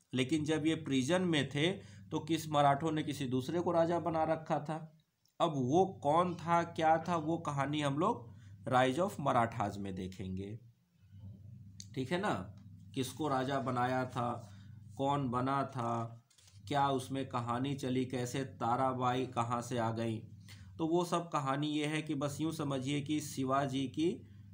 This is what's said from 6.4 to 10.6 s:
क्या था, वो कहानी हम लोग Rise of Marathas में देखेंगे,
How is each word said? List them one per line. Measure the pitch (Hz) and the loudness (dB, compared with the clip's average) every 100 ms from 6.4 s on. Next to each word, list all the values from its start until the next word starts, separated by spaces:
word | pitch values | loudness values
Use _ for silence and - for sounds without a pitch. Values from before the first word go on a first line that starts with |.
| 156 170 | 2 2
क्या | 170 170 160 165 165 | 2 2 4 4 4
था, | 170 | 0
वो | 151 165 | 0 -2
कहानी | 156 143 139 151 | -2 0 0 2
हम | 143 139 | 2 4
लोग | 214 240 - - - - - | 2 2 -6 -18 -18 -12 2
Rise | 127 131 135 | 4 6 4
of | 196 - | 0 0
Marathas | 139 127 113 117 104 101 | 2 4 4 2 -2 -2
में | 98 | -6
देखेंगे, | 95 92 - 95 92 98 113 | -4 -6 -6 -6 -4 -6 -10